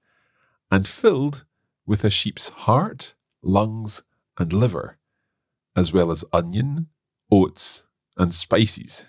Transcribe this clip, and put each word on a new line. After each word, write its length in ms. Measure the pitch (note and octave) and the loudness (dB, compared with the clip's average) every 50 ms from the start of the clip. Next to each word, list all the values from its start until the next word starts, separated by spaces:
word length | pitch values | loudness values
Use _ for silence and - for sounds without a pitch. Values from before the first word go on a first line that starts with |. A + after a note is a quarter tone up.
| _ _ _ _ _ _ _ _ _ _ _ _ _ - | _ _ _ _ _ _ _ _ _ _ _ _ _ -2
and 160 | F#2+ G2 F#2+ | 0 0 0
filled 580 | - - - - A3 F3+ C3 C#3+ D3 D3 - - _ _ _ _ _ _ _ - | -2 -2 2 2 2 4 2 0 -4 -4 -8 -14 _ _ _ _ _ _ _ -4
with 200 | F#2 G#2 G#2 - | -2 0 2 2
a 60 | G#2 | 2
sheep's 380 | - - - G#2+ F#2+ - - - | 0 0 -2 -4 -4 -6 -6 -8
heart, 640 | - - - - A#2+ C#3+ F#3 G#3+ - - - - - _ _ _ _ _ | -8 -4 0 2 2 2 2 -2 -6 -10 -14 -14 -14 _ _ _ _ _
lungs, 600 | - F#2+ G2 G2+ G#2+ A2 A2 A2+ A2 G#2 - - - _ _ _ _ _ - | -2 0 2 2 2 0 -4 -6 -6 -6 -6 -6 -8 _ _ _ _ _ -6
and 160 | - F2 E2 | -6 -4 -2
liver, 460 | F2 G2+ B2 A#2 F2 C#2+ - - - _ _ _ _ _ _ _ _ _ _ _ _ _ _ _ - | 0 2 0 0 0 -4 -10 -12 -14 _ _ _ _ _ _ _ _ _ _ _ _ _ _ _ -2
as 180 | F#2+ F2+ D#2+ | 0 0 2
well 200 | E2+ F#2 E2+ E2 | 2 2 2 2
as 120 | E2 D#2+ - - | 0 -4 -4 -2
onion, 540 | - F2 E2+ E2+ F2+ G#2+ C3 C#3+ C#3+ E3 D#3+ - _ _ _ _ _ _ _ - | 0 -2 0 0 -4 -2 -2 -2 -2 -4 -6 -8 _ _ _ _ _ _ _ 4
oats, 500 | G#2 G2 F#2 - - - - - - - _ _ _ _ _ _ _ | 4 4 4 2 -2 -4 -6 -6 -6 -8 _ _ _ _ _ _ _
and 160 | F2+ F2+ F2 | -2 0 0
spices. 720 | E2+ - - - - G#2 A2+ - - - - - - - - | 0 -2 -2 0 2 2 2 2 0 -6 -10 -12 -12 -14 -14